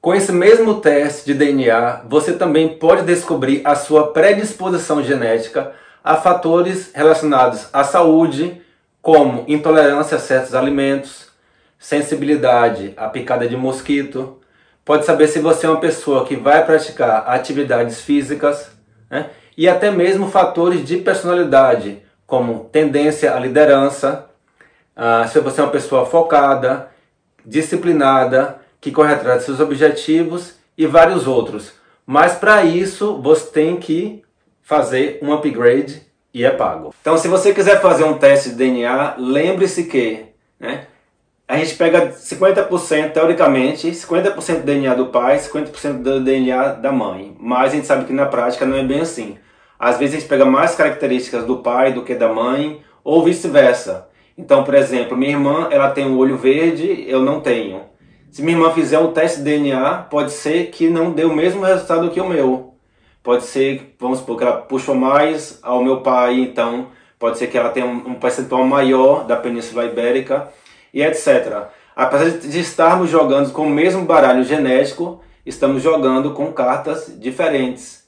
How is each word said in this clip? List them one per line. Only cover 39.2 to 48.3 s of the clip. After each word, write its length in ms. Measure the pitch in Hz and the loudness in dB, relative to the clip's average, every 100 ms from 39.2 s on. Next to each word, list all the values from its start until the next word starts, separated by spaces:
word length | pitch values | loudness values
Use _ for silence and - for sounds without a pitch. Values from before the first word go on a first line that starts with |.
| 127 143 165 185 185 175 | -2 0 0 0 -2 -2
que, 420 | 165 135 113 107 - _ _ _ | -2 -2 -2 -6 -14 _ _ _
né, 260 | 113 139 - _ _ _ _ _ _ | -12 -12 -14 _ _ _ _ _ _
a 80 | 139 | -4
gente 200 | 160 - | -4 0
pega 360 | 165 175 180 | 2 4 2
cinquenta 500 | - - 175 190 196 | -4 -14 0 2 2
por 160 | 196 175 | 0 -4
cento, 360 | - 151 151 | -2 -2 0
teoricamente, 800 | 156 165 170 135 135 131 151 165 | 0 0 2 2 2 0 -2 -6
cinquenta 360 | 170 - 175 190 | -8 -4 -2 -2
por 120 | 196 | -4
cento 180 | - 160 | -4 -4
do 60 | 131 | -2
D 80 | |
N 140 | 143 135 | -2 0
A 60 | |
do 120 | 123 127 | -2 0
pai, 320 | 151 131 143 | 0 0 0
cinquenta 320 | - 151 151 | -2 -8 -8
por 100 | - | -8
cento 220 | 147 131 | -8 -6
do 180 | 127 135 | -2 -2
D 160 | 131 135 | 0 0
N 160 | 127 | 0
A 160 | 127 139 | 0 -2
da 180 | - 135 | -2 -4
mãe. 420 | 131 104 92 98 - | -2 -4 -8 -14 -14
Mas 320 | 113 - 139 | -4 0 0
a 40 | 147 | 0
gente 100 | 135 | 0
sabe 180 | 135 | -2
que 80 | 127 | 0
na 140 | 135 | -2
prática 400 | 139 | 0